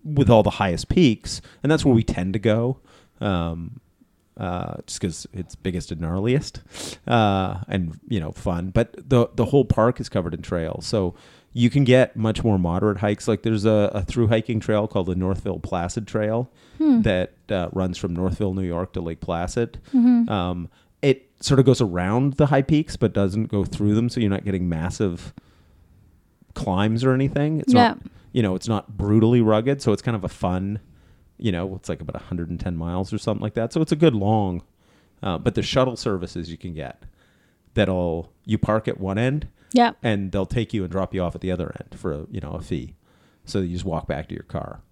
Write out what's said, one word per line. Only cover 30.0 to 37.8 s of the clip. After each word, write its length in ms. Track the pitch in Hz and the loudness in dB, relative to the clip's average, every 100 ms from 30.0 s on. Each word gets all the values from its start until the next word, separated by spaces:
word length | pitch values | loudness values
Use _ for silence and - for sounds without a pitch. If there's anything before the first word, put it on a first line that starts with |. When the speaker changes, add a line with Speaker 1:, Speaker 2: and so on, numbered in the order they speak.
Speaker 1:
kind 140 | - 110 | 0 -4
of 80 | |
a 60 | 90 | -6
fun, 500 | - 92 92 98 104 - - _ _ _ - | -4 -2 0 -2 -6 -10 -20 _ _ _ -6
you 140 | 110 | -4
know, 240 | 87 95 95 | -2 -4 -8
it's 140 | - | -8
like 120 | 80 | -8
about 140 | 78 - | -4 -6
a 100 | - | -4
hundred 240 | 87 82 | -6 -4
and 100 | 85 | -6
ten 160 | 95 85 | -6 -4
miles 360 | 82 90 98 | -4 -4 -4
or 40 | 107 | -4
something 240 | - 104 | -2 -2
like 120 | 104 117 | -4 -4
that. 180 | 117 | -2
So 80 | 165 | 0
it's 100 | 160 | 0
a 40 | 151 | 4
good 180 | 160 113 | 4 4
long, 460 | 98 110 98 87 - _ _ _ _ _ | 2 2 0 -4 -10 _ _ _ _ _
uh, 140 | 98 82 | -4 -2
but 180 | 123 107 | -2 -2
the 60 | |
shuttle 320 | - 135 127 113 | -2 0 0 -2
services 560 | 120 95 90 - 82 | -4 -4 -4 -10 -10
you 60 | 82 | -12
can 160 | 92 | -12
get 300 | 76 67 - - _ _ _ _ _ _ | -10 -12 -14 -20 _ _ _ _ _ _
that'll, 580 | - | 0